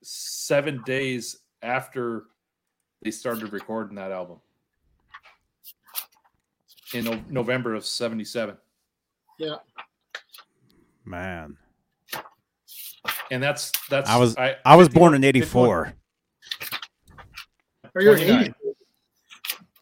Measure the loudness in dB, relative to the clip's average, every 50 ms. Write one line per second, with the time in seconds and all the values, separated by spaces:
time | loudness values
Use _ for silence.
0 | -20 -18 -16 -14 -14 -12 -12 -10 -4 -2 0 0 0 -2 -8 -8 -8 -6 -6 -4
1 | -4 -6 -6 -8 -10 -12 -16 _ _ _ _ -14 -10 -6 -6 -6 -8 -8 -10 -8
2 | -8 -8 -8 -12 -14 _ _ _ _ _ _ _ _ _ _ _ _ _ _ _
3 | -12 -12 -10 -10 -8 -8 -8 -8 -10 -12 -12 -14 -12 -10 -10 -10 -10 -12 -14 -14
4 | -12 -12 -10 -12 -12 -14 -18 _ _ _ _ _ _ _ _ _ _ _ _ _
5 | _ _ -20 -20 _ -20 _ _ _ _ _ _ -20 -20 -20 _ _ _ -16 -16
6 | -16 _ _ _ _ _ _ _ _ _ _ _ _ _ _ _ -18 -10 -8 -6
7 | -6 -6 -6 -8 -10 -8 -6 -6 -4 -4 -4 -4 -4 -6 -6 -8 -8 -8 -8 -6
8 | -6 -6 -6 -8 -10 -8 -8 -8 -8 -8 -10 _ _ _ _ _ _ _ _ _
9 | _ _ _ _ _ _ _ -12 -10 -10 -10 -12 -16 _ -20 -20 -20 _ _ _
10 | _ _ -20 -20 _ _ -20 -20 -20 _ _ _ _ _ _ _ _ _ _ _
11 | -18 -14 -12 -10 -10 -10 -10 -12 -14 -16 -20 _ _ _ _ _ _ _ _ _
12 | _ -16 -16 -16 -16 -18 _ _ _ _ _ _ _ -20 -20 -20 -20 -20 -20 _
13 | -12 -10 -10 -10 -8 -8 -6 -4 -2 -4 -4 -4 -8 -6 -8 -8 -6 -4 -4 -2
14 | 0 2 4 4 4 2 2 0 -2 -4 -2 0 6 10 10 10 10 10 8 8
15 | 8 8 8 6 4 4 4 4 2 2 4 4 4 4 4 0 -2 -6 -10 -20
16 | _ _ _ _ _ _ _ _ -18 -18 -16 -14 -12 -12 -12 -12 -14 -16 _ _
17 | _ -20 -20 -20 -20 -20 -20 -20 -20 _ _ _ _ _ _ _ -18 -8 -2 4
18 | 6 6 6 6 6 4 4 4 2 0 -4 -10 -10 -10 -10 _ _ _ _ _
19 | _ _ _ _ _ -20 -20 -16 -12 -12 -12 -12 -12 _ _ -10